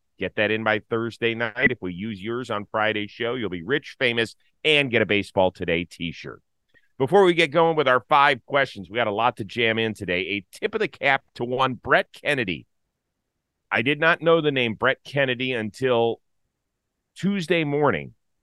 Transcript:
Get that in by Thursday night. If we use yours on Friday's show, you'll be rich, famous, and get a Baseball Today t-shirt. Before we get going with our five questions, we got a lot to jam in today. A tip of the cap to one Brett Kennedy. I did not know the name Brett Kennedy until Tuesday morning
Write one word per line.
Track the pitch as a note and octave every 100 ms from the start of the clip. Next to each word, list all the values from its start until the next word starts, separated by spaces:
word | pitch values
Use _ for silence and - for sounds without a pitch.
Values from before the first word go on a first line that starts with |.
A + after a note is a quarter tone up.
| _ -
Get | F#2 -
that | G#2
in | A2
by | A2 G#2+
Thursday | - A2+ A#2 - A#2 A2+
night. | A#2 A2 B2+
If | A#2
we | F#2
use | F2 A2 G2+
yours | G#2 A#2+ B2
on | G#2 G#2
Friday's | A2 G#2+ G#2+ G#2
show, | - A#2 B2+
you'll | G#2
be | F2
rich, | E2 D3 - -
famous, | C3 A#2 A2+ - _ _
and | D#3 D3 C#3
get | A2+
a | G2+
Baseball | G#2 F#2+ G2+ F#2
Today | - F2 E2+
t-shirt. | F2 - E2+ D2 C#2 A1+ _ _ _ _ _ -
Before | C3 F#3+
we | F#3
get | E3+ E3
going | E3 E3 D#3
with | C3
our | B2+ -
five | D3 C#3+ C3 -
questions, | C#3 C3+ G#2 E2+
we | A2
got | A2+
a |
lot | G2+ A#2 -
to |
jam | G2+ A#2+ A#2 A2+
in | A2+ G#2
today. | F2+ F2+
A | F2+ G2+ -
tip | - G#3 A3
of |
the | F#3+
cap | - C#3 C3+ _
to | -
one | B2 B2+ C3
Brett | A#2+ A#2+ D#3 G3+
Kennedy. | - B2 C#3+ G#2 D2+ - _ _ _ _ _ _ _ _ _ -
I | G2+
did | A#2+ D3
not | E3 E3+
know | D#3+ E3
the | D3+
name | C3+ A#2 G2
Brett | B2 C3
Kennedy | - C#3+ C3+ A#2+ C3
until | B2 G#2+ - C3 A#2+ A#2 - _ _ _ _ _ _ _ _ _ -
Tuesday | F3+ G3+ D#3+ E3+
morning | D3+ C#3+ C#3+ E2+ C2+ - _ _